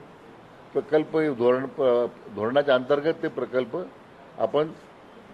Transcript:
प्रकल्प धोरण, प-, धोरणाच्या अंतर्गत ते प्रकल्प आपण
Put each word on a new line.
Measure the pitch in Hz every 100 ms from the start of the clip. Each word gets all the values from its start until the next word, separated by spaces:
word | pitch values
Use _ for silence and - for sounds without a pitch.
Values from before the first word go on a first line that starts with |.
| - - - - - - -
प्रकल्प | 143 - 156 151 160
धोरण, | 156 123 120 127 135
प-, | - 131 120 120 - - 101
धोरणाच्या | 107 139 143 127
अंतर्गत | 127 143 151 160
ते | 156
प्रकल्प | 139 123 127 117 156 185 - - - - -
आपण | 113 143 160 165 - - - - -